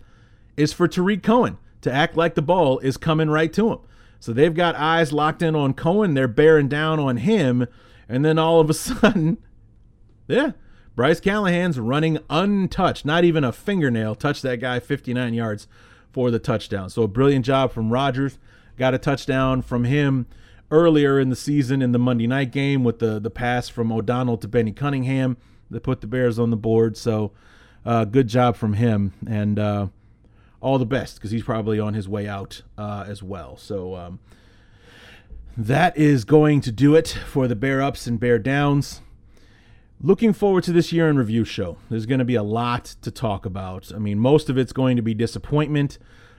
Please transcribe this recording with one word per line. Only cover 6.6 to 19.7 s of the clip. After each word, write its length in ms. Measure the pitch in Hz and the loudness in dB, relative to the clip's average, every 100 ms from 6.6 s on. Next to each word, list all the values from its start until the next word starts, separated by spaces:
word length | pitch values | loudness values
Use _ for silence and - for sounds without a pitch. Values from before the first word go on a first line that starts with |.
| 139 | 4
down 320 | 147 156 156 | 0 -2 0
on 160 | 135 120 | 0 0
him. 500 | 143 220 135 123 120 - - - - | 2 2 2 0 -2 -6 -20 -20 -8
And 160 | 123 | 0
then 160 | 151 160 | 2 2
all 220 | 160 165 | 4 4
of 80 | 156 | 4
a 40 | |
<laughs> 0 | |
sudden, 640 | 156 - 254 214 - 160 - - - - _ - _ - _ - | 2 -4 2 2 4 0 -2 -8 -20 -20 _ -20 _ -20 _ -4
yeah, 260 | 240 294 - - - - - | -2 -2 -4 -16 -20 -12 -2
Bryce 240 | - - | 2 2
Callahan's 580 | 190 208 196 175 180 131 | 0 0 0 0 0 -2
running 420 | 113 143 160 156 - | -2 0 0 -2 -2
untouched. 760 | 147 196 202 185 - 175 - | 0 0 0 -2 0 -2 0
Not 220 | 143 165 180 | -2 2 4
even 180 | 160 | 4
a 80 | 127 | 0
fingernail 640 | - - 196 143 113 107 107 | -4 -4 -2 0 0 -4 -4
touched 280 | 147 143 | -4 -4
that 180 | 131 123 | -4 -4
guy 180 | 127 123 | -4 -4
fifty-nine 540 | - 139 - 123 123 | -4 -6 -4 -4 -4
yards 340 | 117 113 104 - - - - _ | -4 -4 -6 -12 -20 -20 -20 _
for 180 | - 123 | -2 0
the 80 | 113 | 0
touchdown. 500 | - 110 - 98 92 | -2 -4 -4 -8 -6
So 140 | 120 | -2
a 60 | 110 | -2
brilliant 340 | 107 139 139 | 2 2 4
job 300 | 120 135 131 | 2 0 0
from 180 | 120 110 | -2 -2
Rodgers. 480 | 123 139 127 139 - - - - - | 0 0 -2 -4 -6 -20 -20 -18 -4
Got 160 | 131 | -2
a 40 | 127 | 0
touchdown 640 | - 135 - 131 131 127 | 0 -2 -2 0 0 0
from 220 | - | -2